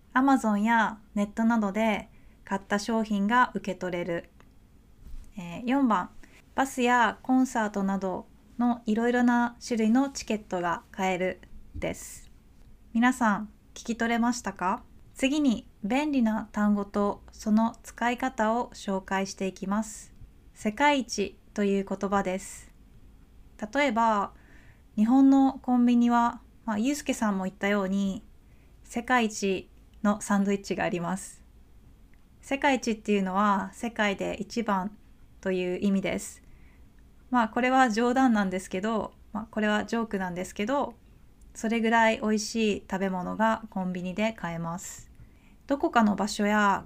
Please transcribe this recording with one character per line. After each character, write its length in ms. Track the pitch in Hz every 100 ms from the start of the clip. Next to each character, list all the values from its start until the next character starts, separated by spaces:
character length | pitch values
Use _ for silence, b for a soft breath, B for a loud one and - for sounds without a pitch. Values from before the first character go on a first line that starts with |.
| -
Amazon 440 | 254 277 262 220 202
や 400 | 220 233 202 214 -
ネ 100 | 208
ッ 80 | 208
ト 120 | 220
な 160 | 226 233
ど 120 | 202
で 380 | 202 220 196 - b b b
買 140 | - 196
っ 40 | -
た 120 | 208
商 240 | 240 226
品 240 | 214 202 202
が 240 | 247 240
受 200 | 196 -
け 60 | 180
取 160 | 180 175
れ 80 |
る。 260 | 175 170 - - - - - - - - - - - 208
え 220 | 170 170
ー、 40 | 240
四 220 | 277 254
番、 220 | 190 - - B B - -
バ 100 | 269
ス 160 | -
や 380 | 240 247 214 190
コ 140 | - 262
ン 100 | 254
サ 200 | 240 208
ー 40 |
ト 140 | 208
な 160 | 196 196
ど 260 | 190 185 - - - -
の 240 | 240 233 -
い 100 | 214
ろ 120 | 240
い 40 |
ろ 120 | 247
な 320 | 240 240 240 - -
種 120 | 226
類 120 | 220
の 180 | 247 277
チ 160 | - -
ケ 100 | 214
ッ 80 |
ト 180 | - 180
が 200 | 175 165 -
買 220 | - 190
え 40 | 180
る 220 | 185 - - - - -
で 180 | 165
す。 380 | 196 - - - - - - - - -
皆 220 | 226 247
さ 200 | 254 226 202
ん、 120 | 208 - - -
聞 100 | -
き 120 | 226
取 120 | 226
れ 100 | 233
ま 140 | 240
し 80 | 240
た 100 | 196
か？ 300 | - 180 233 - - -
次 280 | - 269 302
に 260 | 285 208 - -
便 280 | 202 262 302
利 120 | 269
な 260 | 226 220 220
単 220 | 208 208
語 120 | 202 202
と 360 | 208 202 - -
そ 200 | - 220
の 240 | 214 226 -
使 280 | - - 233
い 60 | 240
方 380 | 262 254 214 233
を 160 | 240
紹 340 | - - 190 -
介 220 | 190 196
し 80 | -
て 100 | 190
い 80 |
き 140 | 190 190
ま 160 | 214
す。 280 | 220 - - - - - - -
世 160 | 220
界 280 | 214 294 285
一 380 | - - 190 - -
と 100 | -
い 180 | 202 196
う 40 | 196
言 220 | 196 196
葉 140 | 202
で 160 | 190 190
す。 320 | - - - - - - - - - - - - 214
例 140 | 277 285
え 40 |
ば、 420 | 220 220 208 - b b b b b - 214
日 100 | 220
本 240 | 262 269
の 300 | 269 269 269
コ 160 | - 247
ン 80 | 240
ビ 100 | 240
ニ 140 | 240
は、 320 | 240 240 - - - 233
ま 80 |
あ、 40 | 208
ゆ 140 | 254
う 20 | 294
す 100 | -
け 80 |
さ 160 | 254 214
ん 80 | 190
も 60 |
言 100 | 185
っ 20 | -
た 120 | 202
よ 160 | 208
う 40 | 190
に、 360 | 196 196 - - - b b b b
世 200 | - 226
界 240 | 233 247 220
一 420 | 220 196 185 - - - -
の 160 | 208 208
サ 200 | - 202
ン 40 |
ド 80 | 196
イ 40 | 196
ッ 80 |
チ 120 | - 190
が 80 |
あ 60 | 165
り 100 | 170
ま 160 | 170 190
す。 280 | - - - - - - - - - - - -
世 160 | - 277
界 200 | 294 254
一 140 | 233
っ 40 | 214
て 120 | -
い 80 | 202
う 40 |
の 120 | 190 190
は 340 | 208 196 190
世 180 | - 233
界 240 | 226 208 190
で 200 | 175 175
一 240 | 202 233
番 340 | 214 190 190 - - - - -
と 100 | 190
い 240 | 185 180 180
う 40 |
意 120 | 202
味 100 | 196
で 180 | 175 196
す。 220 | - - b b b b b b - - -
ま 140 | 247
あ、 60 | 220
こ 120 | 240
れ 80 | 254
は 220 | 262 254
冗 240 | 208 240 254
談 180 | 262
な 100 | 214
ん 60 | 190
で 100 | 185
す 100 | -
け 120 | 185
ど、 320 | 214 220 - - -
ま 100 | 208
あ、 60 | 214
こ 80 | 214
れ 80 | 214
は 180 | 214 202
ジ 100 | 233
ョ 80 |
ー 40 | 220
ク 100 | 196
な 120 | 185
ん 60 | 175
で 80 |
す 120 | 185 -
け 100 | 208
ど、 300 | 285 240 - - - - - -
そ 140 | - 226
れ 140 | 233
ぐ 80 | 220
ら 220 | 226 226
い 80 | 226
美 60 | 214
味 120 | 214
し 380 | 214 233 220 190
い 80 | -
食 100 | 185
べ 100 | 196
物 260 | 185 180 185
が 280 | 226 220 220
コ 140 | 190
ン 80 | 185
ビ 100 | 180
ニ 140 | 180 180
で 180 | 220
買 200 | 220 170 170
え 20 |
ま 200 | 165 175
す。 320 | - - - b b b b b -
ど 100 | 277
こ 140 | 330
か 120 | 233
の 120 | 214 190
場 120 | 202
所 180 | - 208
や 400 | 214 202 190